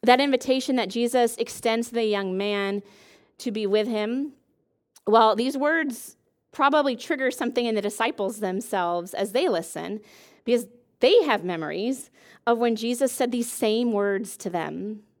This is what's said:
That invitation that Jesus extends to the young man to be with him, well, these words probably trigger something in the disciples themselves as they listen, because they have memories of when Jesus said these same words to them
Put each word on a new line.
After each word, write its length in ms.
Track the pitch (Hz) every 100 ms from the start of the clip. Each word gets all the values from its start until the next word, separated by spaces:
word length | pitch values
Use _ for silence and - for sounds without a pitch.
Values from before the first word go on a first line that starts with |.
That 160 | 220 254
invitation 560 | 285 262 - 262 262 254
that 120 | 196
Jesus 480 | 233 240 247 233 -
extends 520 | 233 - 233 226 233
to 40 |
the 100 | 233
young 340 | 220 202 190 185
man 440 | 202 202 196 202 202 - - - _ _
to 120 | -
be 160 | 214 208
with 200 | 208 208
him, 460 | 214 214 247 285 - _ _ _ _ _ _ -
well, 300 | 220 220 208
these 220 | 247 277
words 600 | 294 330 302 226 - - _ _ _
probably 440 | - 277 302 277 240
trigger 360 | - 294 262
something 340 | 247 - - 240
in 100 | 220
the 60 |
disciples 580 | 202 - 226 - 196 214
themselves 760 | 208 185 240 196 175 175 175
as 180 | - 196
they 160 | 214 349
listen, 540 | 180 170 160 170 214 - - - _
because 240 | - 240 226 - _ _
they 240 | 262 453
have 200 | 311 214
memories 680 | 175 170 156 156 220 262 - _ - - -
of 120 | 233
when 180 | 240 220
Jesus 360 | 226 240 269
said 200 | - 247
these 200 | 240 233
same 400 | - 226 220 240
words 460 | 208 202 196 196 -
to 120 | 196
them 540 | 170 156 165 202 214 _ _